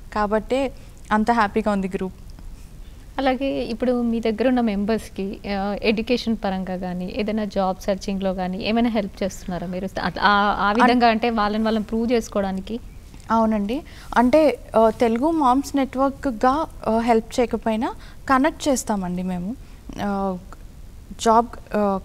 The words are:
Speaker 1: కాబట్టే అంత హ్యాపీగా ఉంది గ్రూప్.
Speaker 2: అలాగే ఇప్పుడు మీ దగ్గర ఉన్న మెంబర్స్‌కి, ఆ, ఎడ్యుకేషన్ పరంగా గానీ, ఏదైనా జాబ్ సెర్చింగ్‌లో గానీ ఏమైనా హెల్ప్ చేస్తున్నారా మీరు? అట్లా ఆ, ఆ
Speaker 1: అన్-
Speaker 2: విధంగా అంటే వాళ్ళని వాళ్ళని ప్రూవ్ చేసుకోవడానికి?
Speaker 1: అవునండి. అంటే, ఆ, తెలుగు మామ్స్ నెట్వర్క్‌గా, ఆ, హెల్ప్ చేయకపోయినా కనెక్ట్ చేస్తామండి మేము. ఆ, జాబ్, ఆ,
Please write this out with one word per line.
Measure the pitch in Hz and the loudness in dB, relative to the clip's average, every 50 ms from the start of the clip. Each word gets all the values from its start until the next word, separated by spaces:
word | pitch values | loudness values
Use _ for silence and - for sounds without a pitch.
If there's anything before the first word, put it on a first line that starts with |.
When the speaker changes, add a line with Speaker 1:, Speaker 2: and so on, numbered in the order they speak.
| - - - | -14 -8 -2
Speaker 1:
కాబట్టే | 220 208 202 214 220 208 - 247 262 277 247 - - - - - - - - 208 | -2 0 2 2 0 0 0 -2 0 -2 -2 -4 -8 -16 -18 -18 -14 -4 0 2
అంత | 214 214 226 | 2 4 4
హ్యాపీగా | 233 233 214 196 - - 208 220 202 | 4 4 4 2 2 0 0 2 0
ఉంది | 196 190 190 190 | 0 0 -2 -4
గ్రూప్. | 190 190 185 - - - - - - - - - - - - - - - - - - - - - - | -4 -4 -6 -8 -10 -16 -16 -16 -14 -14 -14 -14 -14 -16 -18 -16 -16 -18 -16 -18 -18 -18 -14 -6 0
Speaker 2:
అలాగే | 269 269 262 240 277 269 277 277 247 | 0 2 2 2 0 -2 -2 -2 -4
ఇప్పుడు | - 233 220 247 247 247 240 240 | -4 -4 -2 0 2 2 2 2
మీ | 233 226 233 | 0 0 0
దగ్గర | 220 226 220 208 247 262 | 0 0 0 2 2 2
ఉన్న | 254 247 | 4 4
మెంబర్స్‌కి, | 240 226 202 196 202 202 226 214 214 - - - 190 196 - - - | 2 2 0 0 0 0 0 -2 -2 -6 -8 -6 -6 -6 -6 -8 -6
ఆ, | 202 202 196 190 202 202 - - | -4 -4 -2 -2 -2 -2 0 0
ఎడ్యుకేషన్ | - 233 202 226 - 247 233 - 226 226 208 - | 0 2 2 2 0 0 0 0 -2 -2 -2 -2
పరంగా | 202 190 190 190 185 185 | -2 -2 -2 -4 -4 -6
గానీ, | 180 190 180 175 180 180 180 - | -6 -4 -6 -6 -6 -6 -6 -4
ఏదైనా | - 208 208 208 220 214 | -4 -2 -2 -2 -2 -2
జాబ్ | 202 - 202 190 185 185 185 | -2 -2 0 0 0 -2 -2
సెర్చింగ్‌లో | - - 196 190 - - 196 190 196 190 | -2 -4 -2 -2 -2 -4 -4 -2 -2 -2
గానీ | 185 185 185 180 185 190 | -2 -2 -2 -4 -4 -4
ఏమైనా | - 202 220 233 240 247 | -2 0 2 2 2 2
హెల్ప్ | 214 233 202 190 - - 202 | 2 0 -2 -2 -4 -4 -4
చేస్తున్నారా | 185 - - - - 180 170 180 | -4 -4 -6 -8 -8 -6 -6 -6
మీరు? | 180 180 185 190 190 - - - | -6 -6 -6 -6 -6 -6 -4 -4
అట్లా | 180 165 - - | -4 -2 2 4
ఆ, | 208 208 202 202 208 - | 4 6 6 4 4 2
ఆ | - 190 202 | 2 2 2
Speaker 1:
అన్- | 208 226 247 | 4 4 6
Speaker 2:
విధంగా | 247 240 247 233 233 | 6 6 6 6 4
అంటే | 220 220 233 240 | 4 4 2 0
వాళ్ళని | 226 220 208 208 214 220 220 | 0 2 0 0 0 0 0
వాళ్ళని | 220 220 220 208 | 0 0 0 -2
ప్రూవ్ | - 226 226 233 226 247 | -2 -2 -2 0 2 0
చేసుకోవడానికి? | 226 220 - - 208 196 190 190 190 185 - 214 247 - - - - - - - - - - | 0 0 0 -2 -2 -2 0 -2 -6 -6 -6 -8 -8 -10 -12 -16 -16 -18 -18 -18 -14 -4 0
Speaker 1:
అవునండి. | 226 226 226 220 220 214 202 202 240 294 - - - - - - - | 2 2 4 4 2 0 0 -2 -2 -4 -6 -8 -16 -18 -10 -2 2
అంటే, | - 240 254 240 311 311 285 - - - - - | 4 4 6 6 6 6 6 4 2 -4 0 4
ఆ, | 220 226 220 | 6 6 6
తెలుగు | 214 - 247 233 226 233 262 320 | 4 4 2 2 2 2 2 2
మామ్స్ | 339 320 285 247 247 269 277 - - | 2 4 4 4 4 4 2 0 0
నెట్వర్క్‌గా, | 277 269 254 - 254 269 277 269 277 - 277 233 208 247 254 269 302 320 311 - - - - | 0 0 0 0 0 0 0 0 -2 -4 -4 -2 2 4 4 4 4 0 -4 -6 -8 -2 0
ఆ, | 220 226 | 0 2
హెల్ప్ | 233 240 233 226 226 - - - | 4 4 4 4 2 0 0 0
చేయకపోయినా | 240 220 - 214 - 226 220 214 247 339 440 - - - - - - - | 0 0 0 -2 -2 0 -2 0 -2 -4 -4 -6 -12 -16 -16 -10 0 2
కనెక్ట్ | 269 262 269 320 311 - - 302 | 4 4 4 2 0 0 0 0
చేస్తామండి | 269 233 - - 220 196 185 175 180 185 185 | 0 0 0 -2 -2 -2 -2 -4 -4 -4 -4
మేము. | 185 185 180 175 190 254 - - - - - - - - - - | -4 -4 -4 -4 -6 -8 -8 -12 -18 -18 -18 -14 -12 -8 -6 -4
ఆ, | 202 202 196 196 196 185 180 175 - - - - - - - - - - - - - - - | -2 -2 -2 -2 -2 -4 -4 -8 -12 -16 -16 -16 -18 -18 -18 -18 -18 -18 -18 -16 -16 -10 -2
జాబ్, | - 240 220 226 240 233 - - - - - | 2 6 6 6 6 2 -2 -14 -12 -4 -2
ఆ, | 208 208 202 196 190 - | 0 2 2 0 0 2